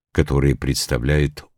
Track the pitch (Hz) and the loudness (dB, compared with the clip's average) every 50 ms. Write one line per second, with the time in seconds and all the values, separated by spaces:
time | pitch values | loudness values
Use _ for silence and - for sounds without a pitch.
0 | _ _ - - 78 - 67 69 69 71 65 58 - 67 67 - - - 71 62 | _ _ -2 -2 0 2 2 2 2 2 0 0 -2 -2 -2 -2 -2 -4 -4 -2
1 | 57 67 73 76 73 71 - - - - _ | 0 0 2 2 2 0 -2 -8 -16 -20 _